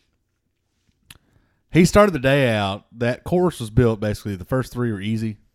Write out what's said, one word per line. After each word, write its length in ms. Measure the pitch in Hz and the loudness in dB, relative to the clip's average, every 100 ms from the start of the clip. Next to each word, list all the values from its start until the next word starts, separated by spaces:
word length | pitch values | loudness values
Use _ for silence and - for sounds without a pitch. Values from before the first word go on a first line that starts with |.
| _ _ _ _ _ _ _ _ _ _ _ - _ _ _ _ _ | _ _ _ _ _ _ _ _ _ _ _ -20 _ _ _ _ _
He 140 | 156 180 | 2 4
started 260 | 208 208 | 6 4
the 80 | 156 | 2
day 300 | 131 143 127 | 0 2 2
out. 320 | 110 98 101 _ 117 | 0 -2 -6 _ -6
That 260 | 120 127 | -4 -4
course 360 | - 180 180 - | -4 0 0 -2
was 100 | 110 | -2
built 300 | 113 120 110 | 2 2 2
basically. 360 | 107 107 104 95 | -4 -6 -8 -10
The 100 | 90 | -6
first 280 | 131 120 | -4 -4
three 180 | 123 120 | -6 -6
were 100 | 101 | -4
easy. 360 | 104 110 110 104 _ | -4 -4 -6 -10 _